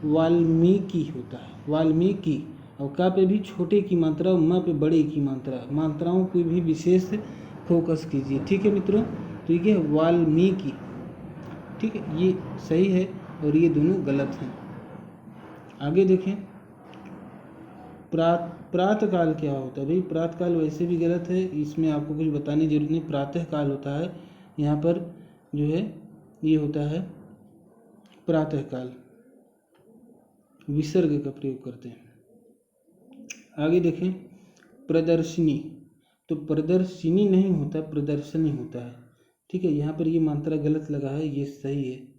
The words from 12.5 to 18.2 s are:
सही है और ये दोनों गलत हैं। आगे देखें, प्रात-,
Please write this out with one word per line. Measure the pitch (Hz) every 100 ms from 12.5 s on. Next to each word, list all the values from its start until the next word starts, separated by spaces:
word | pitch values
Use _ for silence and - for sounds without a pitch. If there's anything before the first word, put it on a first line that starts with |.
| - -
सही | 160 196
है | 185 185 - - -
और | 151 147
ये | 165
दोनों | 147 156 147 139
गलत | 139 135
हैं। | - 127 - - - - - - - - - - - - -
आगे | 143 170
देखें, | 190 185 190 208 - - - - - - - - - - - - - - - - -
प्रात-, | 160